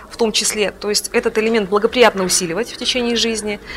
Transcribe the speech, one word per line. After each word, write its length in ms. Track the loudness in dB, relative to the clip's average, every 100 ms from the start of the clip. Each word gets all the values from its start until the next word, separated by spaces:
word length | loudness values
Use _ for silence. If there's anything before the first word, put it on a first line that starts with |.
| -10
в 60 | -2
том 140 | 0
числе. 380 | 0 0 0 -2
То 180 | -2 -4
есть 180 | -4 -2
этот 260 | 0 0 0
элемент 300 | 2 2 2
благоприятно 520 | 2 2 6 4 4
усиливать 480 | 0 0 -2 -4 -6
в 60 | -6
течение 400 | -4 -2 0 0
жизни 420 | 0 -2 -4 -6 -10